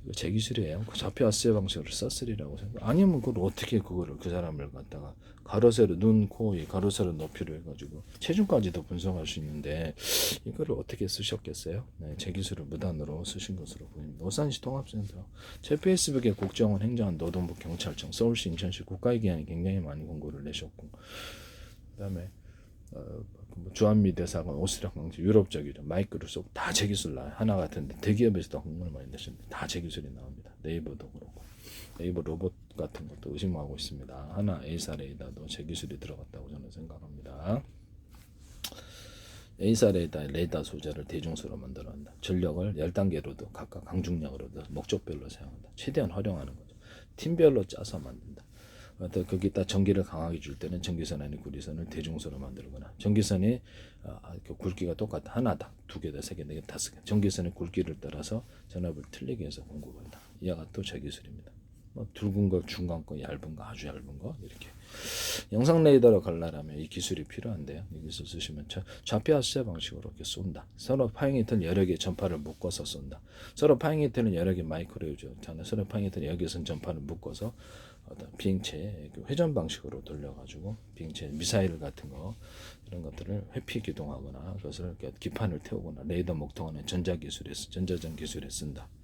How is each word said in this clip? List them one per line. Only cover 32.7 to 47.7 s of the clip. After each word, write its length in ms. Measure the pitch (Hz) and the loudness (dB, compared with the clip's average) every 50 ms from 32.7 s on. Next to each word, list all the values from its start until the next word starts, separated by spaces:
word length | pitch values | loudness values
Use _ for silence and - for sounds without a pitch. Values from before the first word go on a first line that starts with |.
| - | -6
같은 320 | - - - - - 76 | -6 -6 -6 -4 -10 -12
것도 240 | 73 73 - - 67 | -12 -12 -12 -8 -8
의심하고 440 | 71 73 92 95 87 76 73 71 69 | -4 -2 0 0 0 0 -4 -6 -6
있습니다. 560 | 69 - - 73 69 65 - 64 67 71 73 - | -8 -8 -8 -8 -10 -12 -12 -12 -12 -12 -6 -2
하나 280 | 101 101 104 90 73 65 | 0 2 2 2 0 -2
A사 320 | 71 82 85 - - 78 | -4 -4 -4 -4 -4 -6
레이더도 520 | 73 69 67 69 - 65 65 62 - 76 | -6 -8 -10 -10 -10 -12 -12 -12 -12 -10
제 160 | 73 - - 73 | -10 -10 -8 -6
기술이 360 | 80 82 73 76 69 71 69 | -6 -6 -6 -6 -8 -8 -10
들어갔다고 500 | - - 73 - - - - 71 67 67 | -10 -10 -10 -12 -12 -12 -12 -12 -12 -10
저는 200 | 73 71 65 65 | -12 -12 -12 -14
생각합니다. 920 | - 80 80 80 76 73 - - 71 69 69 69 67 69 76 92 107 135 139 - - - - - - - - - - - - - - - - - - - - - - - - - - - - - - - - - - - - - - - | -14 -14 -14 -12 -14 -14 -14 -14 -14 -14 -12 -12 -12 -6 -2 0 0 0 -2 -8 -18 -20 -20 -20 -20 -20 -20 -20 -20 -20 -20 -20 -20 -20 -20 -20 -18 -12 -10 -10 -10 -10 -16 -18 -18 -18 -18 -18 -18 -18 -18 -18 -18 -18 -20 -20 -8 2
A사 300 | - 104 113 110 123 104 | 4 4 8 8 8 8
레이더의 400 | 95 92 85 76 - 76 73 73 | 8 6 2 0 -2 -4 -4 -2
레이더 320 | 69 80 87 80 - 80 76 | 0 0 0 2 2 -2 -2
소재를 420 | - - 73 73 78 73 - 73 | -4 -8 -8 -6 -6 -6 -6 -8
대중소로 500 | - - 82 76 82 80 - - - 71 | -6 -6 -4 -4 -4 -6 -6 -8 -10 -10
만들어낸다. 560 | 67 64 65 67 - - - - - - - - - | -10 -10 -10 -10 -10 -10 -10 -10 -12 -14 -14 -14 -10
전력을 580 | - - 95 90 90 82 76 87 92 104 95 | -2 0 2 2 2 2 2 0 0 0 0
열 140 | 76 76 87 | 0 0 0
단계로도 580 | 87 - 98 98 82 76 71 - - - - - | 2 4 4 4 4 2 -2 -4 -8 -10 -12 -12
각각 360 | - - - - - - - | -10 -12 -12 -10 -12 -14 -10
강중량으로도 800 | - 90 92 - - 87 80 78 69 67 67 65 65 - 80 76 71 | -4 -2 -2 0 0 0 -2 -2 -4 -6 -8 -10 -10 -12 -12 -12 -8
목적별로 600 | 71 73 - - - - - - 80 71 64 65 | -8 -8 -2 0 -2 -2 0 -4 -8 -8 -8 -12
사용한다. 400 | - - - - - - - - - | -14 -14 -14 -14 -14 -16 -16 -18 -16
최대한 360 | - - - 139 156 131 92 | -6 -6 0 2 2 2 2
활용하는 420 | - 101 101 107 92 78 67 67 67 | 0 -2 -2 0 -2 -2 -6 -8 -10
거죠. 220 | - - - - - - - - - - - - | -14 -16 -20 -20 -20 -20 -20 -20 -20 -20 -20 -14
팀별로 480 | - - 160 170 165 165 151 139 117 95 | -6 -2 0 6 10 10 10 10 8 2
짜서 360 | - | 2